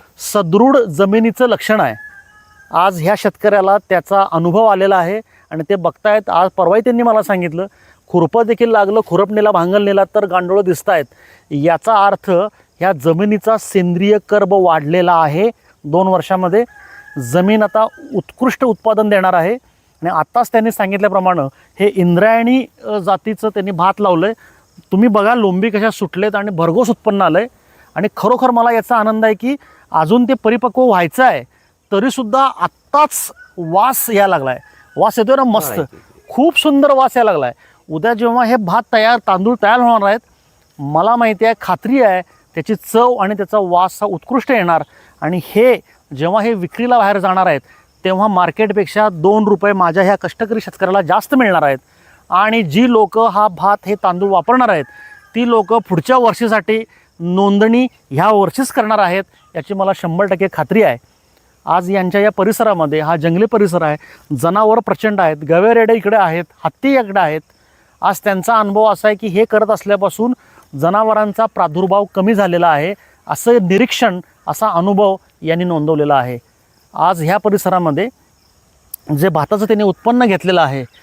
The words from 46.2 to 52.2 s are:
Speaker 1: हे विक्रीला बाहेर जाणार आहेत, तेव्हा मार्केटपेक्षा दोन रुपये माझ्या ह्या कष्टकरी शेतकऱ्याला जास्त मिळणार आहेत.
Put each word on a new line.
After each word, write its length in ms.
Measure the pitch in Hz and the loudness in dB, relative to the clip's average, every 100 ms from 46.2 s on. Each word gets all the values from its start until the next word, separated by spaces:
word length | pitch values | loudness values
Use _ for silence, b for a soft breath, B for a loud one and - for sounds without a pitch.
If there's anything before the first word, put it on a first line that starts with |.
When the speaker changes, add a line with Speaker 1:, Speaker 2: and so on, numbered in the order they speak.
| 165 208 | -2 -2
Speaker 1:
हे 120 | 220 | -2
विक्रीला 440 | 214 175 - 247 240 | -4 -6 -6 0 2
बाहेर 200 | 196 202 | 2 0
जाणार 280 | 190 185 190 | 0 0 0
आहेत, 140 | 143 b b b _ | -2 b b b _
तेव्हा 240 | 185 185 214 | -4 -2 0
मार्केटपेक्षा 800 | 180 170 - 220 196 185 202 214 | 0 -2 -2 -2 -2 -2 -2 -2
दोन 400 | 170 180 214 214 | 0 0 2 2
रुपये 240 | 190 202 | 0 0
माझ्या 300 | 196 175 165 | 0 0 2
ह्या 140 | 185 196 | 0 0
कष्टकरी 440 | 180 - 220 220 | -4 -8 -6 -6
शेतकऱ्याला 420 | - - 185 196 | -8 -6 -2 0
जास्त 320 | 160 196 - | 0 -2 0
मिळणार 280 | 269 226 170 | 0 2 2
आहेत. 160 | 147 131 - b b b | 0 -2 -8 b b b